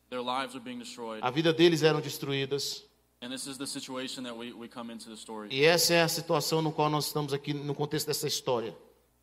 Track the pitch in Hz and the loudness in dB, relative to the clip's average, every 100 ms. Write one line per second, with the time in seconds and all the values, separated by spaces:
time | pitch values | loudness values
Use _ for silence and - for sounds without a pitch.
0 | _ 127 123 127 131 127 120 123 117 - | _ -6 -2 -2 -4 -8 -10 -10 -12 -10
1 | 117 110 123 131 165 160 175 160 156 151 | -8 -2 -2 2 2 8 6 8 4 4
2 | 139 - 143 139 135 143 - - - _ | -2 -6 -4 -2 -2 -2 -4 -8 -12 _
3 | _ _ 123 131 139 127 135 139 131 131 | _ _ -12 -8 -10 -8 -8 -8 -8 -8
4 | 131 135 123 117 120 107 117 127 117 113 | -6 -8 -10 -8 -10 -10 -14 -12 -12 -12
5 | 113 107 - 110 104 131 156 170 - 170 | -14 -16 -12 -10 -4 4 6 6 6 6
6 | 160 160 156 160 143 160 156 147 151 151 | 4 2 0 0 2 2 2 2 2 2
7 | 139 151 147 139 143 143 143 139 147 151 | 0 -2 -2 -4 -4 -4 -4 -4 -2 -2
8 | 147 139 151 - - 120 113 - - _ | -2 -2 -2 -2 0 0 -2 -10 -20 _
9 | _ _ | _ _